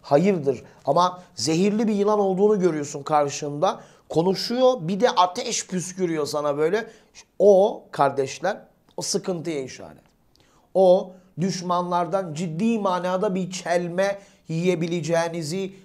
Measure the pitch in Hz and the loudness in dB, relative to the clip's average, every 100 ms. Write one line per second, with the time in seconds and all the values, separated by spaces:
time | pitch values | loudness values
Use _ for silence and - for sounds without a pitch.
0 | - 143 185 185 139 127 - - - 151 | 2 4 4 2 0 -4 -6 -10 0 2
1 | 180 180 - - 117 160 202 214 226 202 | 2 0 -16 -8 -2 2 2 2 0 0
2 | 196 214 196 185 208 214 180 156 143 147 | 2 2 0 2 2 4 2 0 -6 -8
3 | 139 151 143 139 147 143 185 233 - _ | 0 2 2 -2 -8 -2 -2 -2 -10 _
4 | - 160 175 185 - 240 254 254 160 196 | -6 0 0 0 -2 2 2 2 -2 0
5 | 240 - 180 180 254 208 - 185 156 185 | 0 4 2 0 -6 -6 -6 -6 -8 -4
6 | 180 160 143 147 147 143 160 208 226 - | -4 -2 -2 -2 -2 0 0 0 -4 -14
7 | _ - - - 196 190 208 - - - | _ -20 -14 2 6 6 4 0 -8 0
8 | 139 135 135 - 175 226 - _ _ - | 2 2 -4 -4 -6 -6 -10 _ _ -12
9 | 175 196 - 180 151 151 131 - 85 76 | -6 -6 -4 -6 -6 -8 -8 -12 -18 -20
10 | _ _ _ _ _ _ _ - 190 180 | _ _ _ _ _ _ _ 4 6 6
11 | 180 - _ - 185 - 175 175 175 175 | 2 -14 _ -4 -4 -4 -2 -2 0 -2
12 | 175 190 185 147 180 156 226 233 196 180 | 0 -2 -4 -6 -6 -2 0 0 0 -2
13 | 180 185 214 190 185 185 - 175 175 175 | -2 -2 -2 -2 -6 -6 -2 -2 -2 -2
14 | 196 196 - _ - 165 180 180 170 175 | -2 -2 -10 _ -8 -2 0 0 0 -4
15 | 151 165 170 165 151 185 190 - | 0 0 0 -4 -6 -6 -6 -10